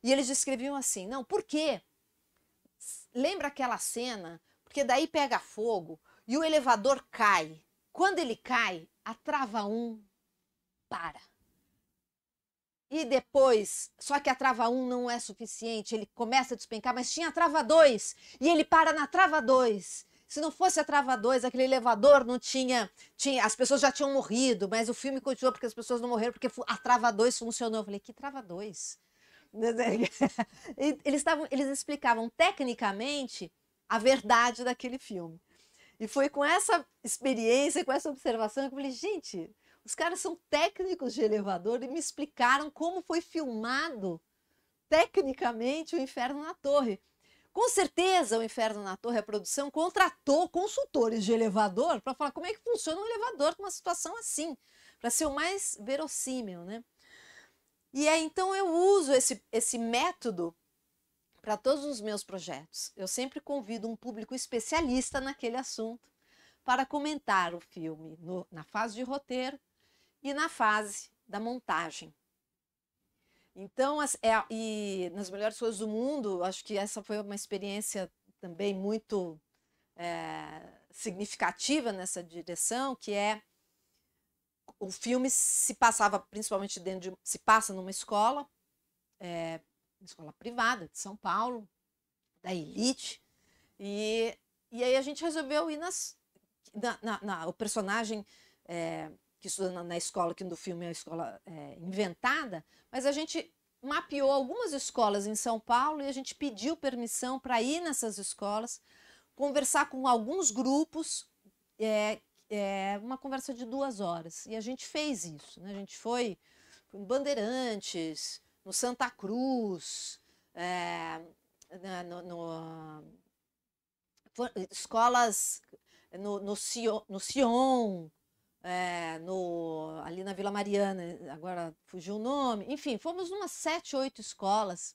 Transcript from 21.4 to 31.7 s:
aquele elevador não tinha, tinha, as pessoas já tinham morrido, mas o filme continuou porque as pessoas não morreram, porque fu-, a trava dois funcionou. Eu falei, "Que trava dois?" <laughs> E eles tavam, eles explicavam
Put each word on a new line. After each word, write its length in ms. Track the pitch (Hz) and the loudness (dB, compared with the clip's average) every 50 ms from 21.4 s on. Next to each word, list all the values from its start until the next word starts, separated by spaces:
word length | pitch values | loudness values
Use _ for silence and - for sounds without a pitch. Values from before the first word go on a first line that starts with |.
| 240 | 2
aquele 200 | 254 247 247 262 | 0 2 2 4
elevador 600 | 262 262 254 226 247 226 208 208 285 285 277 254 | 4 4 4 6 4 4 8 10 12 12 12 10
não 140 | 226 247 247 | 6 -2 -2
tinha, 500 | - - - 262 262 247 254 240 208 185 _ _ - - _ _ | -2 -2 0 0 2 4 2 2 2 0 _ _ -20 -20 _ _
tinha, 280 | - 277 269 254 208 | 0 2 2 4 4
as 100 | 214 - | 4 4
pessoas 260 | - 262 - 269 269 | 2 4 4 4 6
já 100 | - 269 | 6 4
tinham 220 | 262 - 294 277 277 | 4 4 -2 2 2
morrido, 560 | 269 226 - 208 240 262 262 233 185 202 190 | 0 0 0 0 2 4 4 4 2 0 0
mas 200 | 226 226 226 220 | 0 0 0 0
o 40 | 240 | -4
filme 260 | - - 269 269 262 | -4 -4 -4 -4 -4
continuou 320 | - 269 254 - - 254 | -2 -4 -4 2 0 0
porque 140 | 254 - - | 0 0 -8
as 80 | 233 - | -8 -6
pessoas 280 | - 233 - 254 240 | -8 -4 -2 -2 -2
não 80 | 233 247 | 0 -2
morreram, 240 | 240 220 220 240 233 | 0 0 0 -2 -2
porque 160 | - - 254 | -2 -4 -4
fu-, 140 | - - 202 - | -4 -4 -4 -4
a 100 | 226 190 | -4 -4
trava 340 | - 247 247 240 214 240 | 4 4 4 6 6 2
dois 260 | 220 196 226 247 240 - | 4 6 4 4 4 2
funcionou. 440 | 233 226 220 - 247 226 220 220 | -4 -6 -4 -2 -2 -2 -2 -2
Eu 40 | 208 | -4
falei, 140 | 202 202 202 | -4 -8 -10
"Que 140 | _ - 226 | _ -14 -18
trava 280 | _ - 277 277 269 | _ -12 -10 -10 -10
dois?" 560 | 226 180 175 175 208 214 175 - - - - _ _ _ _ _ _ _ _ - _ _ - | -12 -10 -10 -10 -10 -10 -10 -10 -12 -12 -12 _ _ _ _ _ _ _ _ -20 _ _ -6
<laughs> 1200 | 214 226 240 233 226 247 233 190 226 233 - - - 277 - - - 226 _ - - - - 254 - | 0 0 0 2 2 2 2 4 2 2 0 2 0 0 0 2 -2 -6 _ -6 -18 -14 -14 -4 0
E 200 | 269 302 294 294 - | 0 0 0 0 0
eles 200 | 285 277 294 285 | 0 0 2 4
tavam, 240 | 339 320 294 311 - | 2 2 2 0 -2
eles 160 | - 262 285 | 0 0 0
explicavam 640 | 269 | 0